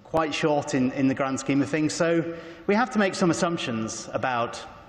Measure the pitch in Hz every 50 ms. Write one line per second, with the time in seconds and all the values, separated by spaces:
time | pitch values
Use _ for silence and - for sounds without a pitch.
0 | - - - 160 160 156 143 - - 160 151 143 139 - - 139 127 127 131 -
1 | 135 131 131 131 143 135 135 127 - - 139 139 143 - - 156 156 151 - -
2 | 175 165 170 170 160 170 - - - - - - - - 202 214 247 247 - 214
3 | 208 190 - - 196 175 156 - - 170 170 165 - - 120 113 110 110 - -
4 | - - - 131 110 131 127 117 117 120 - - - - - - -